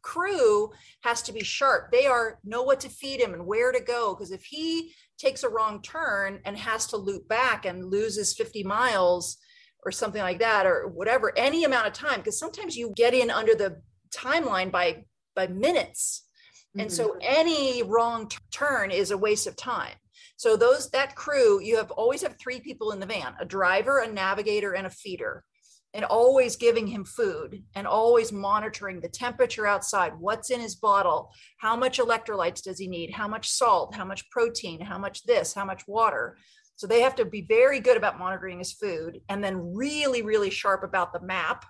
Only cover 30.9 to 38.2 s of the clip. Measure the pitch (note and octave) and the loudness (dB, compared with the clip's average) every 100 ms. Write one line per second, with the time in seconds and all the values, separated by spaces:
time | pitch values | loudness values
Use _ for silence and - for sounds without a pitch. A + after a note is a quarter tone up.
30.9 | G3+ F#3 D#3 - - - _ A3 A#3 B3+ | 4 4 2 -2 -20 -20 _ -2 2 0
31.9 | B3+ A#3 A3+ A3+ G3+ F3 F3+ G3 F#3 F#3+ | 2 2 2 0 -2 -2 -2 -12 -10 -8
32.9 | F3 E3 G3 G#3 A3 - - A#3+ F#3 B2+ | -8 -10 -8 -8 -6 -4 2 4 4 0
33.9 | G#3 F#3+ G3 - B3+ A#3 A#3 G3 D#3+ G3+ | -8 -10 -10 -8 -2 0 -2 -10 -10 -10
34.9 | F#3 G3 - - A3 - G3+ G3 F#3+ - | -8 -8 -8 2 2 2 -6 -6 -8 -4
35.9 | G#3+ A3 A2 A#2 - _ _ _ - F#3+ | 2 2 2 -6 -8 _ _ _ -14 2
36.9 | A#3 B3+ C4 G3+ G#3 E3 A3 C4 C#4 B3 | 4 4 2 -2 -4 2 6 6 6 4
37.9 | A3+ G3+ D3 | 4 2 -2